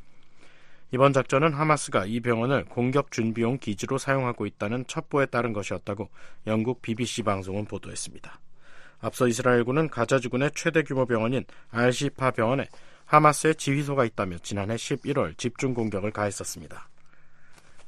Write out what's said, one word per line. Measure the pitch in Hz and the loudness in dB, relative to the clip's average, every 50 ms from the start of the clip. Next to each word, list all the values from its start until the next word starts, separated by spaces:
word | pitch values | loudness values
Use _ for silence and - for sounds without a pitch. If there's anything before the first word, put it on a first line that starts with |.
| - - - - - - - - - - - - - - - - - - | -16 -16 -16 -16 -16 -16 -18 -16 -18 -18 -18 -18 -18 -18 -16 -16 -10 -4
이번 | - 123 135 139 135 | 4 6 6 6 6
작전은 | 135 120 - 139 135 156 165 139 | 6 4 4 4 4 4 4 2
하마스가 | 139 156 156 151 143 - - - 113 92 | 2 4 4 4 2 2 0 0 0 0
이 | 101 113 120 | 0 -2 -2
병원을 | 113 123 117 113 117 131 139 117 85 | 0 2 2 2 2 2 2 0 0
공격 | - - 123 120 127 131 147 139 - | -2 -2 0 0 2 2 2 0 0
준비용 | - - 110 113 110 117 113 113 135 131 | -2 -2 -2 0 0 0 0 0 0 -2
기지로 | - 113 104 104 - 107 135 135 | -4 -4 -4 -4 -4 -4 -4 -2
사용하고 | - 139 135 135 127 120 117 - 104 | 0 0 0 0 0 -2 -2 -2 -4
있다는 | 101 - - 107 104 117 131 123 - | -6 -4 -4 -4 -4 -2 -4 -4 -6
첩보에 | - 160 - - - 143 135 - | -6 -8 -6 -2 0 0 0 2
따른 | - 120 120 120 110 | 0 -2 -2 -2 -2
것이었다고 | 104 98 - 101 87 - - 101 107 101 - - - - - - - - 107 | -4 -4 -4 -6 -6 -4 -6 -6 -6 -8 -10 -10 -14 -12 -12 -12 -8 -4 0
영국 | 110 110 110 123 123 - | 0 2 2 0 -2 -4
비비씨 | - - 113 107 120 107 - - 104 | -4 -6 -4 -2 -2 -4 -4 -2 0
방송은 | 107 101 95 92 95 95 104 107 | 0 0 0 -2 -4 -4 -6 -4
보도했습니다. | 101 101 95 - 92 92 - - - - - - - - - - - - - - - - - - - - - | -6 -8 -10 -10 -10 -10 -10 -10 -10 -12 -14 -16 -16 -16 -16 -16 -16 -16 -16 -16 -16 -16 -16 -16 -18 -16 -8
앞서 | - 113 - - 139 120 | -8 -6 0 2 2 2
이스라엘군은 | 117 131 123 127 123 120 117 123 127 156 160 151 | 2 4 4 4 4 6 4 4 2 2 0 0
가자지구의 | - 120 117 - 139 131 123 120 123 123 139 147 - | 0 -2 2 2 2 2 2 0 0 0 0 0 -2
최대 | - - 170 147 165 143 | -2 -2 2 2 2 0
규모 | - 139 131 127 | 2 0 0 2
병원인 | 120 120 110 110 117 131 123 101 - - - - - | 2 2 2 2 2 0 -2 -4 -6 -12 -18 -16 -6
알시파 | - 113 120 127 120 - 143 135 - - 131 127 | 0 2 4 4 4 2 0 -2 -2 0 0 0
병원에 | 120 - 113 113 131 139 110 - - - - - - - - | 2 2 2 2 2 0 -2 -6 -10 -16 -18 -18 -20 -20 0
하마스의 | - 151 151 151 151 143 - - 160 156 | 6 6 8 10 8 8 6 4 2 2
지휘소가 | - - 143 139 147 147 143 143 135 120 | 2 0 0 0 0 0 0 2 2 2
있다며 | 113 - - 101 92 85 85 | 2 0 -2 -4 -4 -4 -6
지난해 | - - 101 101 98 101 113 | -8 -6 -4 -4 -2 -2 -2
십일월 | 117 - - 143 120 - 135 143 139 104 82 85 | -4 -2 -4 -4 -4 -2 -2 0 0 0 -2 -4
집중 | - - 123 - - 139 131 123 | -4 -4 -4 -4 -2 -2 -2 0
공격을 | 120 113 107 98 82 95 107 | 0 0 0 0 -2 -2 -2
가했었습니다. | 104 104 104 101 98 - 95 - - - 78 73 - - - - - - - - - - - - - - - - - - - - - - - | -2 -2 -2 -2 -2 -4 -8 -10 -10 -12 -12 -14 -14 -14 -14 -14 -16 -18 -18 -18 -18 -18 -18 -18 -18 -18 -16 -18 -18 -20 -20 -18 -18 -16 -16